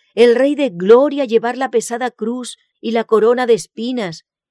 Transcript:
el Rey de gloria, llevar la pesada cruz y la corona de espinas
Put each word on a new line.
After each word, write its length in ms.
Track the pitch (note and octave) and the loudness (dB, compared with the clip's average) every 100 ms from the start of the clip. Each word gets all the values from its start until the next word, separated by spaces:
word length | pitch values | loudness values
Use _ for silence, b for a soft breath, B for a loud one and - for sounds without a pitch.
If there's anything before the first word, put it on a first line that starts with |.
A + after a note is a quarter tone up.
| _ | _
el 200 | G3+ A#3+ | 2 4
Rey 200 | A#3 C#4 | 4 2
de 160 | C#4+ C4+ | 0 -4
gloria, 540 | E3+ F#3 A#3+ C#4+ C#4+ | 0 4 6 4 -2
llevar 320 | B3+ A3+ A#3 B3 | -2 -2 -2 -6
la 140 | C4 | -4
pesada 400 | A#3+ - A#3 B3 | -4 -4 -6 -8
cruz 460 | - A3 B3+ A#3+ - _ _ | -6 -8 -8 -10 -18 _ _
y 120 | A3+ | -6
la 120 | A3 | -4
corona 420 | - G#3+ A3 B3 B3 | 0 2 2 2 0
de 80 | |
espinas 680 | G#3+ - - A#3 B3 F#3 D#3+ _ _ _ | 0 -2 -10 -8 -6 -8 -10 _ _ _